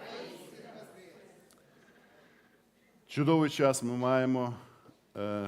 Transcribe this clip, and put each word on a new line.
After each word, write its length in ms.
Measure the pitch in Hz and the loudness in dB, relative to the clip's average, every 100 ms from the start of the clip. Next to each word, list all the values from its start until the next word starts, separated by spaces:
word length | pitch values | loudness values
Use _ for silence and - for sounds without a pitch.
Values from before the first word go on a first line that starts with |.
| - - - - - - - - - - 175 160 - - - - _ _ _ - _ - - _ _ _ _ _ _ _ - | -14 -12 -12 -16 -20 -20 -20 -18 -20 -20 -20 -20 -20 -20 -20 -20 _ _ _ -20 _ -20 -20 _ _ _ _ _ _ _ -8
Чудовий 420 | - 147 160 151 | 0 4 4 4
час 340 | 147 139 131 | 4 4 4
ми 140 | 120 123 | -2 -2
маємо, 560 | 123 131 131 127 123 117 - - - - _ 107 | 2 2 2 0 -2 -6 -14 -20 -20 -20 _ -8
е, 300 | 104 104 | -6 -4